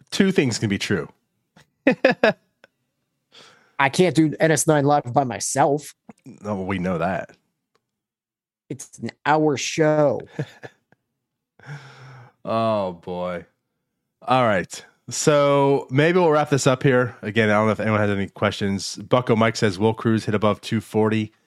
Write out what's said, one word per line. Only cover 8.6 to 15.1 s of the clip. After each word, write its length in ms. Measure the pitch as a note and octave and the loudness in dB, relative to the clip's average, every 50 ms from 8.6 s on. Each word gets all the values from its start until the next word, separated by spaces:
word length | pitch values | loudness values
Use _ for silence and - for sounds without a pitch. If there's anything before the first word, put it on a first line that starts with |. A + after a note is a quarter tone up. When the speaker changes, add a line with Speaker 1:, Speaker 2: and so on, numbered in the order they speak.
| _ | _
Speaker 2:
It's 320 | - C3+ B2+ - - - - | -16 -14 -14 -16 -18 -16 -12
an 120 | A#2 A2+ - _ - | -12 -12 -12 _ -2
hour 300 | C3+ D3+ D#3 D#3 D3+ C3+ | 0 2 2 2 2 0
show. 600 | A#2 - - - E3 D#3 D3+ D3+ D3+ D3 C#3 A2 - - | 0 -4 -4 -2 0 2 2 4 2 2 2 0 -2 -6
Speaker 1:
<laughs> 60 | - - - C3+ - - - - - _ _ _ _ _ _ _ _ _ _ _ _ _ _ _ _ _ _ - C#3 D3 C#3 - - - - C3 C3+ C3 B2+ A#2+ - _ _ - | -10 -10 -10 -10 -10 -14 -18 -20 -20 _ _ _ _ _ _ _ _ _ _ _ _ _ _ _ _ _ _ -20 -18 -18 -18 -18 -20 -20 -20 -20 -20 -20 -20 -20 -20 _ _ -10
Oh, 500 | - A2 A2+ A2+ A2+ A2 G#2 G2 F#2 F2 | -6 -4 -2 0 0 0 -2 -2 -4 -6
boy. 520 | E2+ - F#2 F2+ F2+ F2+ F2+ F2 E2+ E2+ _ _ _ _ _ _ _ _ _ _ _ _ _ _ _ - | -10 -12 -10 -8 -8 -6 -8 -8 -10 -12 _ _ _ _ _ _ _ _ _ _ _ _ _ _ _ -4
All 200 | - B2+ C3 B2 | 0 0 2 2
right. 420 | A2+ G2+ F2+ E2 - - - - - _ _ _ | 2 2 0 -2 -6 -10 -18 -20 -20 _ _ _
So 800 | - | -12